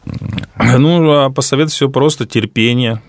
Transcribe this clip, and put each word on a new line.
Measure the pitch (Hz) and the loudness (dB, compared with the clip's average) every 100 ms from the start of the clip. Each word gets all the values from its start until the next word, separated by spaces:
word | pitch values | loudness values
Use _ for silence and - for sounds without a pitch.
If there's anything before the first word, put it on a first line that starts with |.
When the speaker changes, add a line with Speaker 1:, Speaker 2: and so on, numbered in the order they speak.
| - | -14
Speaker 1:
м, | - - - - - 113 123 | -10 -8 -8 -10 -2 2 4
Speaker 2:
Ну, | 147 170 160 | 4 4 4
а | 147 135 | 2 2
посоветую | 135 131 143 156 | 0 -2 0 -2
все | - 139 | -2 -2
просто, | 135 147 - 113 | 0 0 -2 -4
терпение, | 117 110 - 113 120 120 113 | -4 -2 0 0 0 -2 -4